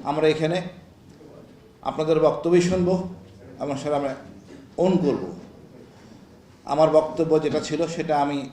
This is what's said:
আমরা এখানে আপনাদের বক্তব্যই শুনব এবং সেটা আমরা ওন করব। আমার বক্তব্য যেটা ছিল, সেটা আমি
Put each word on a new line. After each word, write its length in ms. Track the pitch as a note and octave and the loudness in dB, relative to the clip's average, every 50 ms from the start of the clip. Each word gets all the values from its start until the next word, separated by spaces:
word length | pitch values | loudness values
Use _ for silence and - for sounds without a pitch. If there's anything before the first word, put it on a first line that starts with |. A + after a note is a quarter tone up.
| - | -8
আমরা 240 | C3+ D3 D#3 D#3 D#3 | -4 -2 2 2 2
এখানে 340 | D3 D#3 D#3+ D#3 E3+ F#3 F3 F3+ - - - - - - - - - - - - - - - - - - - - - _ - | 2 2 0 -2 -2 -4 -6 -8 -14 -18 -20 -20 -20 -20 -20 -20 -20 -20 -20 -20 -20 -20 -20 -20 -20 -20 -20 -20 -20 _ -8
আপনাদের 380 | - C3+ D#3 D#3 D#3 E3 D3+ | -8 -4 -4 0 2 2 4
বক্তব্যই 400 | D#3 D3 C#3 - - E3+ F3 F3 | 4 2 2 0 0 2 4 4
শুনব 480 | F3 - F#3 F#3 F3 F3 F#3 F3+ - - - - - - - - - - - - | 4 4 0 0 2 0 0 0 -2 -6 -12 -16 -18 -20 -20 -20 -20 -20 -12 -10
এবং 160 | C3+ D3 C#3 | -6 -6 -6
সেটা 200 | C3 - D3 D3 | -4 -2 -2 -2
আমরা 180 | C#3+ C#3+ C3+ C3 - - - - - - - - - - - - - | -2 -2 -4 -6 -8 -14 -20 -20 -20 -20 -20 -20 -20 -20 -14 -4 0
ওন 180 | F3 F#3 F#3 | 2 2 2
করব। 360 | E3+ D3+ C#3+ A#2+ G2+ F#2 F2 - - - - - - - - - - - - - - - - - - - - - - - - - - - | 2 2 2 0 -2 -4 -8 -12 -14 -18 -20 -20 -20 -20 -20 -20 -20 -20 -20 -20 -20 -20 -20 -20 -20 -20 -20 -20 -20 -20 -20 -20 -20 -8
আমার 260 | - C#3+ D3+ D#3+ D#3 | -4 4 4 4 6
বক্তব্য 520 | D3+ D#3 D#3+ - - - D#3+ D3+ D#3 D#3 D3 | 6 4 4 4 -2 -2 0 2 2 2 2
যেটা 180 | D3 C#3 D3+ | 0 -2 -2
ছিল, 260 | - - D#3 D3+ E3+ | -4 -4 -4 -4 -4
সেটা 320 | D#3+ - E3 D3 C#3 D3+ C#3+ | -4 -4 -6 -4 -2 0 0
আমি 300 | C#3+ C#3+ D3 C#3 C3 A#2 | 0 0 -2 -4 -6 -10